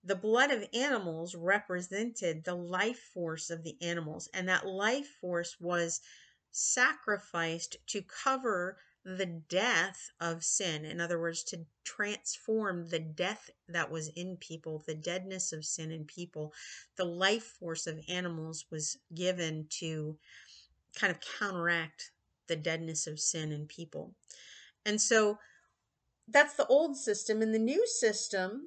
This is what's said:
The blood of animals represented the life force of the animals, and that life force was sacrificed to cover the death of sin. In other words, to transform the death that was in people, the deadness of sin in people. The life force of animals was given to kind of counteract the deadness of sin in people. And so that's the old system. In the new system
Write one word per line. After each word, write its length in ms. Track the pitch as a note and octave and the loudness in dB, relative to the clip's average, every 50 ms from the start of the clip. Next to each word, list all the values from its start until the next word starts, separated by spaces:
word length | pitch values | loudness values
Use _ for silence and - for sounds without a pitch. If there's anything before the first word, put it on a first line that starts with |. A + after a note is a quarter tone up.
| - | 0
The 120 | F3 G3 | -2 -2
blood 340 | F#3 - G#3+ A3 A#3+ C4+ C#4+ | 0 4 4 6 6 6 6
of 140 | C#4 A3+ G3+ - | 4 0 -2 -4
animals 600 | - A#3 C4 D4 C4+ A3 F#3+ E3+ D#3+ D#3+ E3 F3 F3+ | -2 0 2 2 2 0 0 -2 -4 -4 -6 -6 -8
represented 1080 | E3+ E3 F3+ G3 G#3 G3+ - F3+ F3+ F3+ - F#3+ G3+ A3+ A#3+ A3+ - G3 E3+ D#3+ D#3+ E3 | -2 2 4 4 4 2 0 -4 -4 -4 -4 -4 -2 -2 -2 -4 -2 -2 0 -2 0 -4
the 100 | F#3 F3+ | -4 -4
life 440 | F3 F3 F3 F3+ F#3 G3+ A3+ B3 - | -4 -4 -2 0 2 2 0 0 -4
force 520 | - - _ F#3 F3 D#3+ D#3+ D#3 - - | -12 -12 _ -4 -2 -2 -2 -4 -6 -6
of 140 | E3+ E3 D#3+ | -8 -6 -8
the 120 | E3 D3 C#3 | -10 -10 -6
animals, 460 | E3+ E3+ E3+ E3+ D#3+ D3+ D#3 - D#3+ - | -4 -2 -2 -2 -4 -4 -6 -8 -10 -8
and 160 | - F#3+ F#3 F#3 | -6 -4 0 2
that 180 | F#3 D#3+ - | 2 2 2
life 420 | G3 F#3 F#3+ G3+ A3 B3 C#4+ C#4+ C#4+ - _ | -2 -2 2 2 2 2 2 -2 -6 -12 _
force 400 | - F3+ F3 E3+ F3 - - _ | -4 -2 0 0 -2 -2 -8 _
was 400 | E3+ F3 F3 F3 E3+ E3 E3 - - - - - - - _ _ _ _ | -2 0 2 2 2 0 -2 -6 -8 -12 -20 -20 -20 -20 _ _ _ _
sacrificed 1300 | - - - - - B3+ B3 C#4 C#4+ - - - G#3 G3 - - - E3+ E3 E3 E3 E3+ - - - - _ | -4 -2 0 2 4 4 4 4 2 0 0 -2 -2 -2 -2 -6 -2 -2 0 0 -2 -4 -6 -10 -10 -14 _
to 160 | - - G#3 | -6 -6 -6
cover 760 | F#3 - - - - C4+ C4 C4 C4 A#3+ G3+ F3+ F3 F#3 F#3+ - - _ _ _ _ | -6 -6 -12 -2 2 2 2 2 2 0 0 0 0 -2 -6 -10 -20 _ _ _ _
the 220 | F#3 F#3 F#3 G3 | -10 -2 -2 -2
death 840 | F3 E3+ E3 D#3 _ - F#3 G#3+ B3 A3+ E3 F3 G3 F#3 - - - _ _ | -2 -2 -10 -8 _ 2 2 4 4 4 4 2 2 -2 -10 -16 -18 _ _
of 240 | E3+ E3+ E3 E3 - | -2 -2 -2 -2 0
sin. 400 | - - - G3+ F3 D#3 D3+ D3+ | 0 0 2 2 0 -2 -2 -4
In 160 | D#3 D#3+ E3+ | -6 -4 -4
other 180 | E3+ E3+ F3 E3 | -2 -2 0 0
words, 240 | E3 E3 E3 E3 - | 0 -2 -2 -4 -6
to 200 | - - E3+ E3 - _ _ _ | -6 -8 -10 -12 -14 _ _ _
transform 1040 | - - - G#3 G#3 G#3 - _ - - - - - A3 A3 A3 G3 F3+ F3 E3+ E3 | -12 -6 -4 -4 -4 -4 -4 _ -6 -8 -6 -2 0 0 2 2 0 -2 -2 -4 -2
the 100 | E3+ E3 | -4 -4
death 520 | E3 D#3+ D#3 - F3 F#3+ G#3+ - - - - _ _ - | -4 -4 -4 -2 -2 -2 -2 -4 -10 -20 -20 _ _ -4
that 220 | E3+ E3+ D#3+ - | -2 -2 -2 0
was 180 | D#3+ D#3+ D#3 D3+ | -2 -6 -6 -6
in 280 | D3+ E3+ F3 F#3 F#3 | -6 -6 -6 -6 -8
people, 460 | F3+ - - D#3+ E3 - E3 D#3 D#3 D#3 | -10 -10 -12 -12 -10 -8 -8 -8 -6 -6
the 80 | - D#3+ | -6 -8
deadness 580 | D#3 D3+ F3 F3 F#3 F#3 G3 F#3+ F#3 F3+ - | -4 -4 -4 -4 -2 -4 -6 -4 -4 -4 -4
of 120 | - D#3 D3+ | -4 -6 -6
sin 260 | - - - D#3+ D#3+ | -6 -6 -4 -4 -6
in 140 | D#3+ D#3+ D#3 | -6 -6 -8
people. 480 | D3+ - - F3 F3+ - D#3 D3+ D3+ - - - - - - - _ _ | -10 -10 -12 -12 -10 -8 -8 -8 -8 -10 -14 -14 -14 -14 -16 -18 _ _
The 80 | - F#3 | -4 -2
life 400 | F3 E3+ F3 F#3+ G3 G#3+ A#3 A3+ | -2 0 2 4 4 4 2 -2
force 420 | - - - F3+ E3+ D#3+ D#3+ - | -10 -16 -10 -8 -6 -6 -4 -4
of 140 | E3+ D#3+ D#3+ D3+ E3 | -6 -8 -8 -6 -6
animals 580 | F3+ F3+ F3+ F3 E3+ D#3+ D#3+ D#3+ D#3+ D3+ - _ | -4 -4 -2 -4 -4 -6 -6 -8 -8 -10 -10 _
was 280 | D#3+ D#3 D3+ - - - _ _ E3+ | -8 -6 -4 -6 -6 -8 _ _ -6
given 520 | D#3+ F3+ F3+ F#3 F3+ E3+ D#3+ D#3 D#3 D#3 D#3 - - | 0 0 0 2 2 -2 -2 -2 -4 -6 -6 -8 -6
to 400 | E3+ E3 D#3+ D#3 D3+ D3+ D#3 - _ - - - - - - - - _ _ _ _ _ - | -4 -4 -4 -2 -4 -4 -6 -8 _ -20 -20 -20 -20 -20 -20 -20 -20 _ _ _ _ _ -4
kind 160 | - G#3+ F#3+ | 0 0 0
of 100 | E3+ - - - - - | 0 -2 -6 -12 -6 -4
counteract 720 | G#3+ G3+ F#3+ F3 E3 E3+ F3 E3+ D#3+ D#3 - - - - _ _ _ _ _ _ _ | -4 -2 -2 0 2 2 2 2 0 -4 -8 -16 -18 -18 _ _ _ _ _ _ _
the 100 | - E3+ | -4 -2
deadness 500 | D#3+ D3+ E3 E3 D#3+ E3 D#3+ D#3+ - - | -2 0 -2 -2 -2 -2 -4 -4 -4 -4
of 140 | D#3 D3+ D3+ | -4 -4 -2
sin 320 | - - - E3 D#3 D3+ | 0 0 0 0 -2 -2
in 140 | D3+ D3 D3+ | -2 -2 -4
people. 480 | D3+ - - E3+ D#3 - D#3 - - - _ _ _ - - - - - - - - _ _ _ | -8 -10 -12 -12 -10 -8 -10 -10 -10 -16 _ _ _ -20 -20 -20 -20 -20 -20 -20 -20 _ _ _
And 160 | G#3+ G#3 G#3+ | 0 2 2
so 380 | - - A#3 A3 G#3+ G#3 G#3+ - - - - _ _ _ _ _ _ _ _ _ _ _ _ _ _ | 4 6 6 8 8 6 2 0 -8 -20 -20 _ _ _ _ _ _ _ _ _ _ _ _ _ _
that's 280 | - A3 C#4+ D4+ D4 - | 6 8 8 8 8 6
the 120 | - - | 2 6
old 300 | - B3+ C#4+ E4 D#4+ C#4 | 8 8 8 8 6 0
system. 460 | C4 - A#3+ G3+ G3+ - - G#3+ A3 | -2 0 0 0 0 2 0 2 4
In 100 | A3 A3 | 4 4
the 60 | A3 A3 | 4 4
new 280 | A3 A#3 C#4+ F#4+ A#4+ | 4 4 4 4 2
system 800 | A4+ - - - A3 G#3 G#3 - - - F#3+ F#3 F#3+ G#3+ C4+ D#4 | 2 2 2 4 4 2 2 -2 -2 0 0 0 0 -4 -6 -10